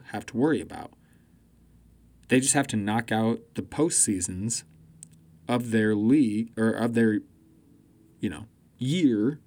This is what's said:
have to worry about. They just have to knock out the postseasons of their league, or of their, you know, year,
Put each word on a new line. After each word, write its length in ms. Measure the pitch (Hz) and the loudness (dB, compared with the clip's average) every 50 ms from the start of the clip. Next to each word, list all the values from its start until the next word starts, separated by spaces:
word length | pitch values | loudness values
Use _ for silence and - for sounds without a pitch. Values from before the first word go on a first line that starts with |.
| - - | -12 -12
have 140 | - 113 - | -10 -10 -10
to 100 | - - | -6 -2
worry 240 | 110 135 160 143 101 | 0 0 2 0 0
about. 300 | 87 - - 76 76 - - _ _ _ _ _ _ _ _ _ _ _ _ _ _ _ _ - _ - _ _ - - _ - - | -4 -8 -12 -14 -14 -16 -18 _ _ _ _ _ _ _ _ _ _ _ _ _ _ _ _ -20 _ -20 _ _ -20 -20 _ -12 -2
They 120 | - 123 131 | 2 2 2
just 140 | 131 139 - | 4 4 2
have 140 | 147 135 | 0 0
to 100 | - - | 0 -2
knock 340 | 110 98 104 107 117 117 - | -4 -2 -2 -2 -2 -2 -2
out 280 | 110 110 113 113 117 - - - - | 0 0 2 0 0 -2 -6 -12 -10
the 60 | 113 | -10
postseasons 1000 | 95 - - - 151 170 - - - - 101 92 87 - 92 92 104 120 117 - - - - - - - - - - - - - - - - - - | -10 -6 -2 0 0 0 2 0 0 0 0 -2 -4 -6 -6 -6 -6 -6 -6 -6 -10 -14 -20 -20 -20 -20 -20 -20 -20 -20 -20 -20 -20 -20 -20 -14 -6
of 240 | - 123 120 123 117 | -2 -2 -2 -2 0
their 220 | 110 110 107 107 107 | 0 2 2 2 2
league, 580 | 104 107 113 139 156 135 110 104 110 113 - - | 2 2 4 4 4 4 2 0 -4 -4 -4 -2
or 140 | 110 113 113 | 0 0 0
of 220 | - - 113 117 117 | 0 0 -2 0 2
their, 260 | 117 117 110 107 101 - - - _ _ _ _ _ _ _ - _ _ _ _ _ _ _ _ - | 4 4 4 2 0 -2 -6 -20 _ _ _ _ _ _ _ -20 _ _ _ _ _ _ _ _ -8
you 100 | - 101 | -6 -6
know, 160 | 85 - 110 - _ _ _ _ _ | -6 -8 -14 -18 _ _ _ _ _
year, 640 | - 123 131 156 185 165 131 113 104 104 135 160 - _ | -8 -4 -2 0 2 2 2 2 2 0 0 -2 -6 _